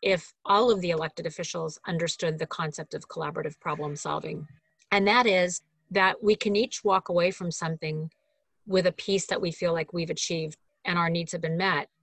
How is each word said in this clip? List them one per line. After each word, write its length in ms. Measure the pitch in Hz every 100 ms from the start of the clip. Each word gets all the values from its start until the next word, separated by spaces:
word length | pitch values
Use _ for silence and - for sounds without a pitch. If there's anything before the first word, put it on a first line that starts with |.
if 320 | 202 190 - _ -
all 260 | 202 240
of 80 | 208
the 100 | 175
elected 340 | 165 156 - 170
officials 540 | - 170 175 160 - -
understood 500 | 170 165 - 170 156
the 100 | 160
concept 460 | - 160 147 156
of 160 | 151 -
collaborative 500 | - 151 160 156 147
problem 360 | - 151 151 147
solving. 520 | - 151 160 170 151 - _ _ _
And 160 | 202 196
that 180 | 233 240
is 360 | 185 180 175 _ _ _
that 320 | 190 190 185
we 120 | 208 214
can 200 | 214 202
each 280 | 247 -
walk 260 | 208 190 -
away 220 | 175 175
from 200 | 190 180
something 580 | 160 165 160 156 156 160 _ _ _ _ _ -
with 220 | 185 180
a 40 |
piece 320 | 175 - 196 -
that 140 | 190
we 100 | 180
feel 220 | 160 175
like 200 | 165 156
we've 160 | 175 165
achieved 480 | 160 - 165 156 156 _ _ -
and 120 | 175
our 120 | 170
needs 220 | 170 165
have 100 | 175
been 160 | 170 165
met. 320 | 190 156 143 _